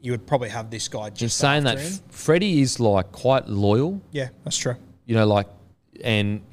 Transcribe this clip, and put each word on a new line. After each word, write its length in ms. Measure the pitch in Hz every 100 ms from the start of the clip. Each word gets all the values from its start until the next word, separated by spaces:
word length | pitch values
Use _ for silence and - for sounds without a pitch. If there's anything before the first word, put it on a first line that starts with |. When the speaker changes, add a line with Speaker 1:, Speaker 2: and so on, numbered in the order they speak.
Speaker 1:
You 100 | 123
would 160 | 120 -
probably 220 | 139 117
have 200 | 113 110
this 180 | 113 -
guy 200 | 117 107
Speaker 2:
In 80 | -
Speaker 1:
just 220 | 117 -
Speaker 2:
saying 260 | 143 147
that, 140 | 139 113
Speaker 1:
after 100 | 160
him. 60 |
Speaker 2:
F-, 80 | 190 -
Freddie 480 | - - 170 208 156
is, 180 | 127 -
like, 320 | 113 98 92
quite 360 | - 123 135 -
loyal. 520 | 101 101 110 156 196 -
Speaker 1:
Yeah, 180 | 143 123 -
that's 120 | 151 -
true. 180 | 135 120 - - -
Speaker 2:
You 80 | 113
know, 100 | 107
like, 220 | 101 101 - - _ _ -
and 380 | 123 107 101 104 -